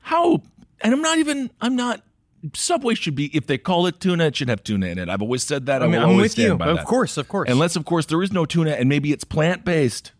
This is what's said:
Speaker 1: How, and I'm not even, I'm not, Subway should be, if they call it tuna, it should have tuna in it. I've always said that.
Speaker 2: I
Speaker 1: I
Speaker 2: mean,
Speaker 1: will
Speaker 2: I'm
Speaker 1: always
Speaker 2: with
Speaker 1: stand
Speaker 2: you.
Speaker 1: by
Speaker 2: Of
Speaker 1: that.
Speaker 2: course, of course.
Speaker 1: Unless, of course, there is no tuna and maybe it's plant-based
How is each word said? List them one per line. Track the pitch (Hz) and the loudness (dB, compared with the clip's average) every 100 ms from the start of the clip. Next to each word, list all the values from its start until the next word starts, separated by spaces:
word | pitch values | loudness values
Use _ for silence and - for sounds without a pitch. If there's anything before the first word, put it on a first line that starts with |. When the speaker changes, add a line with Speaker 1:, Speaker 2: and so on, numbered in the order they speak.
Speaker 1:
How, | - 330 349 180 - _ - _ | -2 0 2 2 -2 _ -20 _
and | 214 | 0
I'm | 269 | 2
not | 320 320 | 2 2
even, | 302 285 254 _ | 0 -2 -6 _
I'm | 233 254 | -2 -2
not, | 240 226 _ _ _ _ 151 | -2 -6 _ _ _ _ -12
Subway | - - 330 254 - | -8 -2 0 0 -2
should | - 135 | -2 -2
be, | 147 151 | -2 -2
if | - | -2
they | 135 | -4
call | - 175 180 | 0 0 0
it | - | 0
tuna, | 185 170 160 | -2 2 0
it | 127 | 0
should | 127 | -4
have | 107 | -4
tuna | - 101 92 | -2 -2 -2
in | 87 | -4
it. | 87 | -4
I've | 98 | -4
always | 107 127 | -2 -4
said | - 143 127 | -2 -4 -2
that. | 135 | 0
Speaker 2:
I | 160 | 2
Speaker 1:
I | |
Speaker 2:
mean, | 170 | 2
Speaker 1:
will | 160 | 4
Speaker 2:
I'm | |
Speaker 1:
always | 190 214 | 6 4
Speaker 2:
with | |
Speaker 1:
stand | 226 226 | 2 0
Speaker 2:
you. | - | 2
Speaker 1:
by | 165 | 0
Speaker 2:
Of | 165 | 0
Speaker 1:
that. | 147 | 0
Speaker 2:
course, | 247 214 - | 0 0 -4
of | - | -4
course. | 202 127 | -4 0
Speaker 1:
Unless, | 123 170 170 | 2 2 -2
of | 147 | -2
course, | 170 151 | -2 0
there | 160 | -2
is | 190 | 0
no | 185 160 | -2 0
tuna | 170 156 | 0 0
and | 139 127 | 2 2
maybe | 143 143 | 2 0
it's | 143 - | -2 -2
plant-based | 156 160 180 - 165 131 - - | 0 0 0 0 2 2 -2 -16